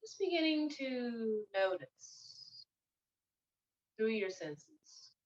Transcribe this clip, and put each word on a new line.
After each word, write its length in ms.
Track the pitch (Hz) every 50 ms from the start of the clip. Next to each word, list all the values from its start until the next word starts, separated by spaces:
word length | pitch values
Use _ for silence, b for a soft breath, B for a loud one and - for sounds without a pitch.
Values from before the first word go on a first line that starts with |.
Just 180 | - 440 - -
beginning 520 | 392 370 349 339 320 320 311 302 302 302 285 -
to 640 | 277 262 262 247 247 240 233 233 226 226 220 214 208 - _
notice 1120 | 196 196 185 185 180 180 - _ _ - - - - - - - - - - - - - _ _ _ _ _ _ _ _ _ _ _ _ _ _ _ _ _ _ _ _ _ _ _ _ _ _
through 140 | _ 220 220
your 200 | 226 220 196 190
senses. 840 | 185 - 170 156 151 147 - _ - _ _ _ - - - - _ _ _